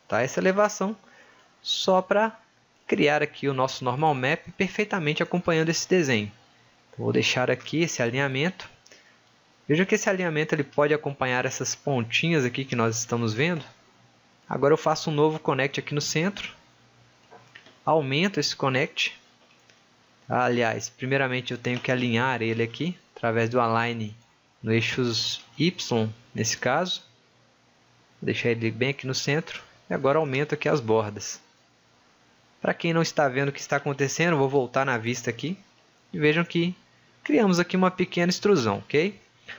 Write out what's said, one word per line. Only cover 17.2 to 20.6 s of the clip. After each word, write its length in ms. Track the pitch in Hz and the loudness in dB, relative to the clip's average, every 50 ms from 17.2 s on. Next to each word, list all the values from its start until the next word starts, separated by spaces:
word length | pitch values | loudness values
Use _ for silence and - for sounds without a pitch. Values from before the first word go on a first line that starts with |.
| _ - - - - - - - - - - _ - | _ -20 -20 -20 -20 -20 -20 -20 -20 -20 -20 _ 0
Aumento 540 | 135 151 165 143 131 135 151 180 208 196 151 | 2 2 2 2 2 0 0 0 0 0 -2
esse 160 | 143 - - | -2 -2 -2
connect. 580 | - 143 135 131 127 156 - - - - - - - _ _ _ _ _ _ _ _ _ _ _ _ _ _ _ _ _ _ _ _ _ - | -2 -2 0 2 0 -2 -2 -2 -4 -4 -4 -4 -10 _ _ _ _ _ _ _ _ _ _ _ _ _ _ _ _ _ _ _ _ _ -4
Aliás, 600 | 123 123 123 123 123 120 | -2 0 0 0 0 0